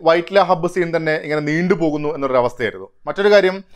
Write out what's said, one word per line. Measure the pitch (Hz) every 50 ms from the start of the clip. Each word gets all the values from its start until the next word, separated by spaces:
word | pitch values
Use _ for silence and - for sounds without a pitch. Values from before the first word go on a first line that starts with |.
| 160
വൈറ്റ്ല | 160 165 175 170 - 190 196 185 175
ഹബ്ബ് | 185 160 165 175 175
സീൻ | 185 175 165 165
തന്നെ | 165 160 156 156 160 -
ഇങ്ങനെ | - 151 151 151 147
നീണ്ടുപോകുന്നു | 151 165 175 180 202 151 165 156 147 151 147 147 160
എന്നൊരു | 147 139 131 127 127 120
അവസ്ഥയായിരുന്നു. | 123 - - 120 104 98 92 95 - _ _ -
മറ്റൊരു | 147 147 190 196 208 208
കാര്യം | 202 185 185 185 196 196 _ -